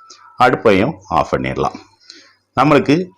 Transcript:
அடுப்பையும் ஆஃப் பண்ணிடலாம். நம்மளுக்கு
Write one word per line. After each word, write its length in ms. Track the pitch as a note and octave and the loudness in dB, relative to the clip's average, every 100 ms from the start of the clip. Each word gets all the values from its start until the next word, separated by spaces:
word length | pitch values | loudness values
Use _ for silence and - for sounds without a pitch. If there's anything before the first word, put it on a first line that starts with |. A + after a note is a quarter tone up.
| - - - - | -20 -20 -14 0
அடுப்பையும் 540 | B2+ B2+ A2+ F#2+ A#2+ - - | 0 2 2 2 0 -6 -6
ஆஃப் 220 | D#2+ - | -4 -2
பண்ணிடலாம். 460 | C#2 B1+ C2 C#2 - - _ _ - _ _ _ B2 | -4 -6 -6 -6 -8 -20 _ _ -20 _ _ _ -2
நம்மளுக்கு 380 | D3 C#3+ - D#3 F3+ | 2 2 2 -2 -2